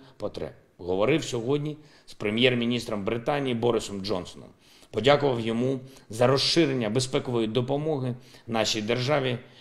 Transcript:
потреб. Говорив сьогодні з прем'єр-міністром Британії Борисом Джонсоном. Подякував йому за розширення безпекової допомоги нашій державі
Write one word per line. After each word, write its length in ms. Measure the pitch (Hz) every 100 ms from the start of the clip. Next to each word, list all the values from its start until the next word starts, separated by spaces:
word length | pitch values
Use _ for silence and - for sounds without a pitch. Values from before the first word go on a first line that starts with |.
| - -
потреб. 360 | 101 85 76 - _ -
Говорив 460 | 87 95 113 156
сьогодні 520 | 127 120 113 147 147 147 - - -
з 80 |
прем'єр-міністром 880 | - 107 110 127 123 117 120 117 104
Британії 500 | 98 117 131 147 135
Борисом 500 | 117 120 113 - 101
Джонсоном. 440 | 95 92 82 - 58 - _ - -
Подякував 500 | 110 120 143 139 117
йому 400 | 113 113 127 131 - - -
за 160 | 110 123
розширення 640 | 135 - 170 151 131 107
безпекової 560 | 123 127 143 135 120 110
допомоги 680 | 120 123 143 156 143 127 120 - - -
нашій 360 | 113 107 110
державі 560 | 104 123 127 147 131 120 - -